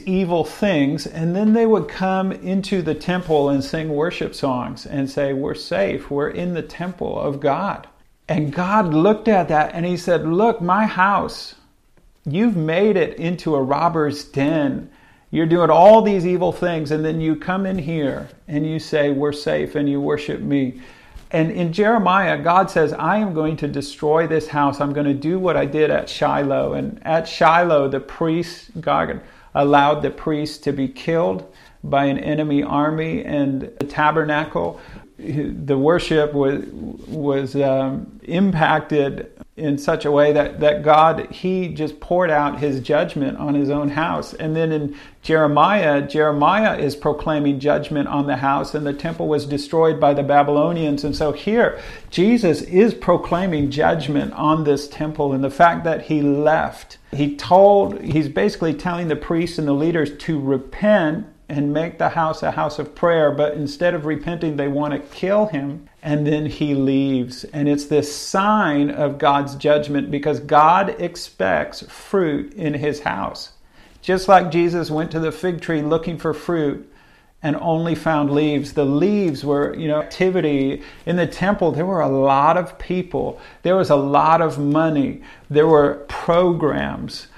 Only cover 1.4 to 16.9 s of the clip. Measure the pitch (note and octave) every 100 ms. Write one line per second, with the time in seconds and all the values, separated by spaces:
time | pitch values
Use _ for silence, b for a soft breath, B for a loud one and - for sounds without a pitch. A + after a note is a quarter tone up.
1.4 | G#3+ A3+ A3+ G#3 D#3 - F#3+ F#3+ F#3+ -
2.4 | F3+ F#3+ F#3+ G3 D#3+ D3 - F3+ F3 D3+
3.4 | C#3 C#3 C3 D#3+ D#3 D3 E3 - - -
4.4 | C#3 B2 A#2 - - C#3+ C3+ C#3+ C#3 C3+
5.4 | D3+ - - F3+ G3 C#3 - C#3 D3 -
6.4 | F3+ E3 - - F3+ - - - D3 C3+
7.4 | C#3 D3+ G3 - - _ _ _ - D#3
8.4 | D3 E3+ F3+ G#3+ F3+ D3+ F#3+ G#3+ A3+ G3
9.4 | D#3 D#3 D3+ E3+ F3 F3 F3+ D#3+ D#3 F3
10.4 | A3+ G#3+ E3+ G3 G#3+ F3+ G3 G3 - -
11.4 | - - _ _ _ _ _ _ - E3
12.4 | A#3+ F3 D#3 E3+ G#3+ F#3+ D3+ - E3 E3+
13.4 | E3 C#3+ C3 C#3+ E3+ D#3+ D3 C#3+ - C#3+
14.4 | C#3+ D#3+ C#3+ - - b b b b D3+
15.4 | E3 E3+ D#3+ D#3+ G3 A3 G#3 G3 F3 F3+
16.4 | F3+ - F3 D#3+ C#3+